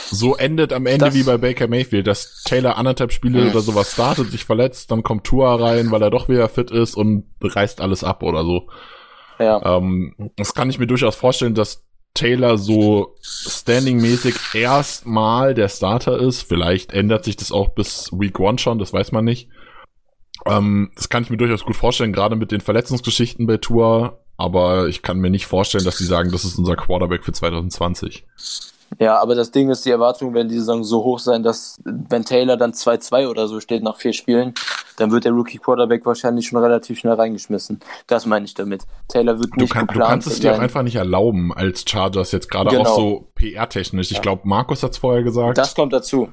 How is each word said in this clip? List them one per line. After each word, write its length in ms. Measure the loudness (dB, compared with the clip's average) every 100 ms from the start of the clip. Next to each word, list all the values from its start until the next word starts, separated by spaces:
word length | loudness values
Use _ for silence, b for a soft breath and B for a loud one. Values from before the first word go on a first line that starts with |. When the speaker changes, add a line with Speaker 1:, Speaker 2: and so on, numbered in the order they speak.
| B
Speaker 1:
so 240 | 0 0 2
endet 360 | 0 2 0
am 140 | 0 2
Ende 200 | 4 4
Speaker 2:
Das 80 |
Speaker 1:
wie 100 | 4
bei 120 | 2 2
Baker 320 | 0 0 0
Mayfield, 380 | 0 0 0 0
dass 360 | -2 -6 -10
Taylor 340 | -2 0 0 0
anderthalb 340 | -2 0 0
Spiele 300 | 0 2 4
Speaker 2:
Hm. 80 | 4
Speaker 1:
oder 100 | 2
sowas 320 | 2 0 0
startet, 380 | 0 0 0 -2
sich 140 | -4 -2
verletzt, 440 | 0 0 -2 -4
dann 120 | -4
kommt 220 | -2 -2
Tua 320 | 2 4 4 4
rein, 340 | 2 2 2
weil 100 | 2
er 80 | 2
doch 180 | 2 2
wieder 200 | 2 2
fit 220 | 0 -2
ist 260 | 0 0 2
und 280 | 2 0 -2 -6
reißt 380 | -4 0 -2 -2
alles 200 | -4 -2
ab 180 | -2 -4
oder 220 | -4 -2
so. 240 | -2 -2 -4 B B B B B B B
Speaker 2:
Ja. 380 | 2 2 2 0
Speaker 1:
Ähm, 380 | 0 -2 -4 -10 -12 -8
das 180 | -6
kann 160 | -2 -2
ich 80 | -2
mir 80 | 0
durchaus 300 | 0 0 2
vorstellen, 380 | 0 2 0
dass 280 | 0 -2 -4 -18 _ _
Taylor 420 | -2 0 2 4 2
so 580 | 2 4 4 2 0 -8
standingmäßig 1120 | -12 -8 -6 -4 0 0 2 2 2 2 0 -2 -4
erstmal 1000 | -2 2 2 0 -6 -4 0 2 2 2
der 160 | 2 0
Starter 500 | 0 -2 0 0 0
ist. 220 | 0 0
Vielleicht 500 | -2 0 2 0 -2
ändert 300 | 0 2 0 -2
sich 100 | -6
das 160 | -4
auch 160 | 0 0
bis 360 | 0 -2 -6 -6
Week 280 | -4 -2 0
one 180 | 0 0
schon, 200 | 0 -2
das 160 | -2
weiß 180 | -2 -2
man 140 | 0 0
nicht. 240 | -2 -8 B B B B _ _ _ _ -8 -2
Ähm, 460 | 2 2 2 0 -4
das 140 | -4
kann 120 | -2
ich 60 | -2
mir 60 | 0
durchaus 280 | 0 0
gut 120 | -2 0
vorstellen, 380 | 0 2 0
gerade 200 | 0 0 0
mit 160 | -2
den 100 | -4
Verletzungsgeschichten 840 | 0 0 0 -4 -2 0 -2 -2 0
bei 120 | 0
Tua. 600 | 2 2 4 2 0 -8 -16 -6
Aber 480 | -2 2 2 2 0
ich 140 | -2
kann 160 | -4 0
mir 120 | 2
nicht 160 | 0 0
vorstellen, 380 | -2 0 0
dass 120 | 0 -2
sie 60 |
sagen, 260 | 0 0 0
das 140 | -2
ist 140 | -4 -2
unser 180 | 0 0
Quarterback 480 | 0 0 0 -4
für 80 | -4
zweitausendzwanzig. 920 | -4 -2 -2 -6 -4 -4 -4 -8 -12 -20 -16 B B B B B 0
Speaker 2:
Ja, 200 | 2 4
aber 140 | 2
das 160 | 0 0
Ding 180 | 2 2
ist, 140 | 0 0
die 40 |
Erwartungen 440 | 2 2 0 -2
werden 140 | -2 -2
diese 120 | -2
Saison 240 | -2 -2
so 180 | 0 0
hoch 160 | 0 -2
sein, 240 | 0 0
dass 380 | 0 -2 -6 -14
wenn 380 | -10 -10 -4 -4
Taylor 320 | 0 2 2 2
dann 160 | 0
zwei 240 | -2 0 0
zwei 280 | 0 0 0
oder 200 | -2 -4
so 120 | -4
steht 220 | -4 -4
nach 140 | -4 -4
vier 160 | -4
Spielen, 400 | -4 0 0 0 -4 B B B -2
dann 120 | 2
wird 140 | 4
der 80 | 4
Rookie 260 | 2 0 -4
Quarterback 460 | 0 2 2 2 0
wahrscheinlich 400 | -2 0 -2 -2
schon 160 | 2
relativ 360 | 4 2 -2 -4
schnell 160 | 0
reingeschmissen. 640 | 2 2 -2 -6 -6 -6 -12 B B B
Das 200 | -2 0
meine 180 | -2
ich 100 | -2
damit. 300 | -8 -8 -8 -10 b b
Taylor 300 | 0 2 0
wird 140 | -2 0
Speaker 1:
Du 40 |
Speaker 2:
nicht 100 | 0
Speaker 1:
kann, 140 | 0 0
du 80 |
Speaker 2:
geplant 160 | 2 2
Speaker 1:
kannst 160 | 2 0
es 100 | 0
dir 100 | 2
auch 40 | 2
Speaker 2:
sein. 80 |
Speaker 1:
einfach 180 | 0 -2
nicht 140 | -2 -2
erlauben 560 | 0 2 2 2 -2
als 320 | -2 -2 -2 -4
Chargers 420 | -2 0 -2 -2
jetzt 180 | -4 -2
gerade 200 | -2 2
Speaker 2:
Genau. 120 | 4
Speaker 1:
auch 140 | 4 4
so 320 | 2 -2 -2
P-R-technisch. 760 | 0 0 0 -6 -6 -4 -4 -4
Ich 80 | -4
Speaker 3:
Ja. 40 |
Speaker 1:
glaub, 220 | -2 -2
Markus 380 | 0 0 0 -2
hat's 160 | -4 -2
vorher 240 | 0 2
gesagt. 320 | 0 0 0 2
Speaker 2:
Das 160 | 0
kommt 180 | 0 0
dazu, 340 | 0 0 -2 -2